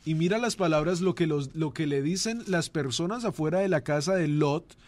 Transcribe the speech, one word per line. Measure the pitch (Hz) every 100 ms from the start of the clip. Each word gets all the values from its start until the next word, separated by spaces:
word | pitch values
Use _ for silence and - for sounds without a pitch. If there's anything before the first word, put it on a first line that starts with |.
| -
y | 160
mira | 170 220
las | 240 -
palabras, | 175 156 151 180
lo | 185 170
que | 165
los, | 147 135 156
lo | 156
que | 127 156
le | 139
dicen | 143 185 220 233 214
las | 180 160
personas | 160 135 117 170 233 226
afuera | 156 156 180
de | 196
la | 165
casa | - 147 147 190
de | 156
Lot, | 147 147 147 - -